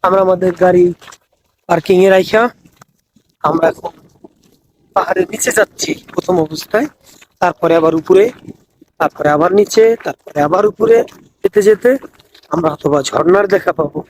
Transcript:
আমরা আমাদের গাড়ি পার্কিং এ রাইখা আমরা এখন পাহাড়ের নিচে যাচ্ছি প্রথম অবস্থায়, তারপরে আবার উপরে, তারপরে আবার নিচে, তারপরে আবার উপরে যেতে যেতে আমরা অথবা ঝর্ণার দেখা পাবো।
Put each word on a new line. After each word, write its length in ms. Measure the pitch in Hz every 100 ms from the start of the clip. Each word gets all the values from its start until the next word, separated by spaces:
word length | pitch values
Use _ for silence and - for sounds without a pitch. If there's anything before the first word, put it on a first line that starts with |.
আমরা 200 | 185 190
আমাদের 300 | 190 185 185
গাড়ি 400 | 175 180 180 180 170 - - _ _ _ _ -
পার্কিং 280 | 170 - 185 190
এ 40 |
রাইখা 400 | 190 185 220 240 - _ _ - _ _ _ _ _
আমরা 240 | 156 160 165
এখন 260 | - - - - _ - _ _ _ _ _ _
পাহাড়ের 340 | - 180 185 175
নিচে 220 | 214 -
যাচ্ছি 400 | 214 202 - - - -
প্রথম 240 | - - 185
অবস্থায়, 480 | 156 156 - 208 294 _ _ - - _
তারপরে 360 | 180 170 165 165
আবার 200 | 160 165
উপরে, 360 | 156 180 226 - - - _ _ _ _
তারপরে 300 | 156 - 147
আবার 220 | 147 170
নিচে, 420 | 196 202 - 220 226
তারপরে 380 | - 139 - 151
আবার 240 | 147 180 208
উপরে 380 | 202 220 233 240 - - _
যেতে 180 | - -
যেতে 360 | 202 208 240 269 - _ _ - _
আমরা 220 | - 160
অথবা 300 | 147 151 143
ঝর্ণার 460 | 135 - 156 190 202
দেখা 260 | 190 190
পাবো। 260 | 165 147 151